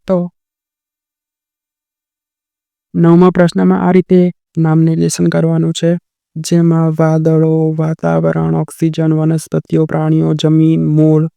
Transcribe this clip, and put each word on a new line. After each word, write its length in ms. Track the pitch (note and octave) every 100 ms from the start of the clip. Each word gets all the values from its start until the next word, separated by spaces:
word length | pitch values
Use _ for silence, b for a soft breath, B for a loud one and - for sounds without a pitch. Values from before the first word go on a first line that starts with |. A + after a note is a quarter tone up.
| -
તો 120 | F#3 F3 - _ _ _ _ _ _ _ _ _ _ _ _ _ _ _ _ _ _ _ _ _ _ _ _ _
નવમા 360 | F3 E3+ E3+ F3+
પ્રશ્નમાં 520 | F3+ F3 F#3+ F#3 F#3
આ 100 | F3+
રીતે 280 | F#3 - F#3 F3+ - _ -
નામ 220 | D#3+ D#3+
નિર્દેશન 480 | E3 E3 E3 - F3
કરવાનું 460 | E3 E3 E3 E3
છે, 180 | E3 E3+ F3 - _ _ D#3+
જેમાં 540 | D#3 E3+ E3+ E3 E3
વાદળો, 640 | D#3 D#3+ D#3+ D#3+ D#3+ D#3+ D#3+ D#3+
વાતાવરણ, 840 | D#3 D#3 D#3+ E3 E3 E3 D#3+ E3 D#3+
ઓક્સિજન, 580 | D#3 - E3 D#3 D#3+
વનસ્પતિઓ, 720 | D#3 D#3 D#3+ - D#3+ - D#3+ D#3+
પ્રાણીઓ, 480 | D#3+ D#3 D#3+ D#3+
જમીન, 480 | D#3 D#3 D#3 D#3+ D#3+ D#3+
મૂળ 380 | D3+ D#3 D#3 D#3+